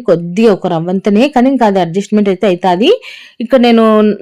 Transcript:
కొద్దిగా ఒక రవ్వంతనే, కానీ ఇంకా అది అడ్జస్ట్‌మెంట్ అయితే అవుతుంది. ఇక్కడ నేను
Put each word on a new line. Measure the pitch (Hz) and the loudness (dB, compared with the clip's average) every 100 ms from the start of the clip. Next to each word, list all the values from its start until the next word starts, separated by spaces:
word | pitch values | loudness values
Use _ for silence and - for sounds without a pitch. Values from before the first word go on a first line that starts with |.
| 240 | 0
కొద్దిగా | 170 170 180 226 | -2 -2 0 0
ఒక | 185 175 | 0 -2
రవ్వంతనే, | 165 170 190 208 202 285 | -4 -4 -4 0 0 0
కానీ | 262 262 | 0 0
ఇంకా | 269 220 | 2 0
అది | 190 | 0
అడ్జస్ట్‌మెంట్ | 165 185 196 214 202 | -2 -4 -2 -2 0
అయితే | 185 214 | -2 -2
అవుతుంది. | 175 190 180 285 523 - - - - | 0 -2 0 0 0 -4 -20 -20 -14
ఇక్కడ | 226 262 240 | -2 2 4
నేను | 226 220 214 214 202 | 2 2 2 0 0